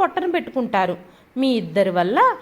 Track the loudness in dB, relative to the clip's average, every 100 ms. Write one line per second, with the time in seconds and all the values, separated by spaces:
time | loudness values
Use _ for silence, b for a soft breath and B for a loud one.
0 | -2 0 -2 -2 -4 -6 -2 -2 -2 -4
1 | B B B -2 0 0 -2 0 0 2
2 | 0 4 2 2